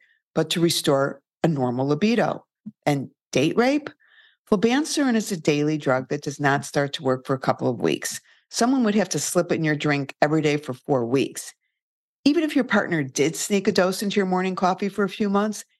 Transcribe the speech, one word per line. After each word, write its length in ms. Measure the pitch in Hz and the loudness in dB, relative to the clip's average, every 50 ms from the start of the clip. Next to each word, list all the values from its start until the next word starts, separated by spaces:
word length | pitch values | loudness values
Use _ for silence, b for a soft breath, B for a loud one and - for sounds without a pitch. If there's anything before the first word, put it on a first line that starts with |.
| b b b b b b _ | b b b b b b _
but 160 | - 160 160 | -2 -2 0
to 80 | - 185 | 0 2
restore 640 | 165 170 - - - - 143 135 139 143 - - _ _ _ _ | 2 2 2 2 2 2 2 4 2 0 -2 -8 _ _ _ _
a 60 | - 170 | 0 0
normal 400 | 165 135 127 123 120 123 135 139 | 2 2 0 -2 0 -2 0 0
libido. 580 | 147 151 202 214 240 233 170 - - - - _ _ _ _ 214 - _ _ | 0 2 2 2 2 2 0 0 -2 -6 -10 _ _ _ _ -20 -20 _ _
And 260 | - 147 139 127 - - _ _ _ | -2 -2 -2 -4 -8 -14 _ _ _
date 240 | - 139 131 165 - | 0 0 0 2 2
rape? 340 | - 233 254 285 302 294 - - b b b b b b b b b b _ | 2 2 2 2 0 -4 -6 -16 b b b b b b b b b b _
Flibanserin 640 | 220 202 175 226 240 277 311 - - - 285 262 233 | 0 2 4 2 2 2 0 0 0 0 0 2 2
is 160 | 220 208 - | 0 0 -2
a 60 | 208 165 | -6 -2
daily 400 | 156 - 151 147 147 151 156 151 | 0 0 2 2 2 0 0 -2
drug 320 | 147 143 127 131 131 - | 0 0 0 0 0 -4
that 140 | 147 147 - | -6 -6 -6
does 160 | 151 139 - | -8 -8 -2
not 260 | 147 139 139 143 - | 0 0 0 0 -2
start 280 | - - 147 143 139 - | -2 -2 -2 -2 -2 -4
to 100 | - 131 | -4 -2
work 220 | 135 127 131 127 | -2 -2 -2 -2
for 80 | - 135 | -4 -4
a 60 | 127 | -4
couple 300 | - - - - 131 131 | 0 -2 -2 0 0 -2
of 100 | 120 95 | -2 0
weeks. 400 | 90 80 73 - - - - - b b b b b b | 0 0 0 0 -4 -8 -10 -10 b b b b b b
Someone 340 | - - 233 240 269 269 240 | -2 0 2 2 2 2 2
would 120 | 214 202 | 2 2
have 140 | 220 185 180 | 2 0 0
to 100 | - 151 | -2 -4
slip 320 | - - - 180 170 175 | -4 -2 0 0 0 0
it 40 | 180 | 0
in 80 | - 160 | 0 0
your 120 | 156 151 | 0 0
drink 400 | 147 - 151 147 143 139 135 - - | 0 0 0 0 0 -2 -6 0 0
every 200 | - 147 151 160 | 0 2 2 2
day 160 | 151 156 147 147 | 2 2 0 0
for 160 | 147 - 127 | -4 -6 -12
four 320 | 123 _ - 143 131 117 | -10 _ -2 0 0 0
weeks. 480 | 113 123 139 110 - - - - - - _ _ _ _ _ _ _ _ _ _ _ _ _ _ | 2 2 2 0 0 -4 -10 -14 -14 -16 _ _ _ _ _ _ _ _ _ _ _ _ _ _
Even 180 | 277 294 339 311 | 2 2 4 0
if 120 | 302 - | 0 0
your 100 | 285 233 | 0 0
partner 380 | - - 208 - - 175 160 143 | 2 0 0 0 0 -2 -2 -2
did 320 | 131 - - 139 156 165 | -4 -2 0 0 0 0
sneak 320 | - - - 208 196 190 220 | -4 -4 -2 -2 0 0 2
a 40 | |
dose 300 | 185 - 180 185 190 185 | 2 2 2 2 0 -2
into 160 | 220 202 185 208 | -4 -2 0 0
your 80 | 196 | 0
morning 300 | 185 185 185 185 190 185 | 0 0 0 0 -2 -2
coffee 340 | 180 190 180 185 185 208 202 | 0 0 0 0 0 -4 -6
for 140 | 190 - 202 | -2 -2 -4
a 60 | 185 | -4
few 200 | - - 220 202 | -2 -2 -2 0
months, 340 | 196 202 208 220 208 - - _ _ | 2 0 0 0 -4 -6 -12 _ _